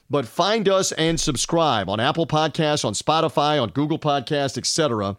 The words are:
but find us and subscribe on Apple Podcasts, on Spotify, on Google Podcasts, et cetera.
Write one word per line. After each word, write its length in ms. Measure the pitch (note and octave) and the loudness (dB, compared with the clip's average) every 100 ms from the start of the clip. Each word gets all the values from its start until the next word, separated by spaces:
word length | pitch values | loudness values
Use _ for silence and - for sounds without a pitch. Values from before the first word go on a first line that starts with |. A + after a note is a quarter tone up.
| - | -4
but 180 | C#3+ A#2+ | -4 -4
find 400 | - F3+ A3+ G3 | -2 0 2 2
us 240 | F#3+ F3+ | 2 0
and 280 | - D#3+ E3 | 0 0 0
subscribe 720 | - A#2+ - E3+ D#3 A2+ F#2 | 0 -2 0 2 2 2 0
on 100 | G#2+ | 0
Apple 280 | B2+ D#3 D#3+ | 0 0 0
Podcasts, 580 | D#3 D#3 - D3+ D3 B2 | 0 0 0 0 0 -2
on 80 | |
Spotify, 680 | G2+ - D#3+ D#3+ - D3 D3+ | -4 0 2 2 2 2 2
on 80 | A#2 | 0
Google 300 | - D3+ D#3+ | -2 -2 0
Podcasts, 580 | D#3 C#3+ B2 D3 C#3 - | 0 -2 0 -2 -2 -4
et 80 | - | -4
cetera. 520 | - D3+ A2+ G2 | 0 0 0 -2